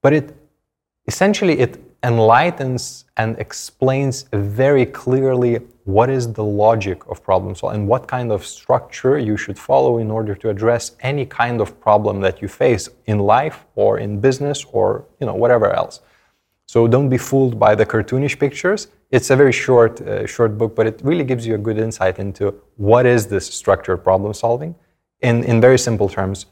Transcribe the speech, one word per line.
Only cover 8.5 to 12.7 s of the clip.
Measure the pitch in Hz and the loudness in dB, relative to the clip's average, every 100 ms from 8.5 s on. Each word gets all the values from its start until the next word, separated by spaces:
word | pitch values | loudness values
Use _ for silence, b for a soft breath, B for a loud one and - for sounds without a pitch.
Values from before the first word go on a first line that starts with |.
| - _ 127 - - 127 143 | -20 _ -2 -2 -4 0 0
you | 113 107 | 0 -4
should | - 101 | -6 -12
follow | - 139 135 117 | -2 0 2 0
in | 110 | -2
order | 110 110 | -4 -6
to | 98 113 | -6 -6
address | 98 113 117 - _ | -2 0 0 -4 _
any | 127 143 | -6 -6
kind | 123 - 120 120 | -8 -4 -4 -2
of | 101 - | -4 -4
problem | - 104 107 101 | 2 2 2 0
that | 95 92 | -2 -2
you | 98 | -12
face | - 139 | -2 0